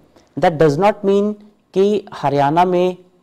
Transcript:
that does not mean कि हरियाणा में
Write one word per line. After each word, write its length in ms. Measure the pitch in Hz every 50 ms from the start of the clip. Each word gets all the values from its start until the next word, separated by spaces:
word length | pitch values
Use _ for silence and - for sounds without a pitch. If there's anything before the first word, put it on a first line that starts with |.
| _ _ _ _ _ _ _ 143
that 200 | 160 180 160 143
does 200 | 160 156 139 151
not 140 | 196 214 220 214 -
mean 300 | 196 196 202 202 208 214 - - - _ _ _ _ -
कि 320 | 190 196 202 214 190 - - -
हरियाणा 500 | - - 139 139 143 139 143 156 175 180
में 320 | 185 180 180 180 180 180 - - _ _ _